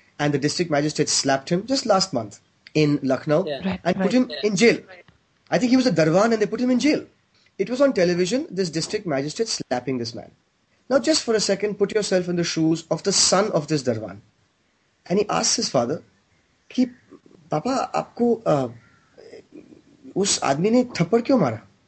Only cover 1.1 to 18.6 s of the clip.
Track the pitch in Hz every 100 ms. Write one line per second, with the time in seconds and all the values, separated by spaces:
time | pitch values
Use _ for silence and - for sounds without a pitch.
1.1 | - 139 135 - 175 226 269 226 190 -
2.1 | 123 107 - _ _ - 156 151 147 131
3.1 | 131 151 151 160 139 185 185 170 190 190
4.1 | 247 247 - 214 185 226 160 - - -
5.1 | _ _ _ - 175 240 254 247 165 160
6.1 | 170 226 220 208 226 247 254 277 269 -
7.1 | _ _ _ _ - 196 254 277 202 175
8.1 | 175 180 247 330 185 180 156 - 214 190
9.1 | 135 147 - 226 - - 123 131 127 117
10.1 | 110 - _ _ _ _ _ - 269 269
11.1 | 302 - 220 - 196 214 202 202 214 196
12.1 | 185 175 175 170 - 160 160 - 165 196
13.1 | 185 - 185 208 170 147 156 127 107 104
14.1 | 101 - _ _ _ _ _ _ _ -
15.1 | 190 - 170 - - - 131 120 151 -
16.1 | _ _ _ _ _ - - 247 - _
17.1 | - - - - 151 240 262 - - -
18.1 | - 240 226 170 147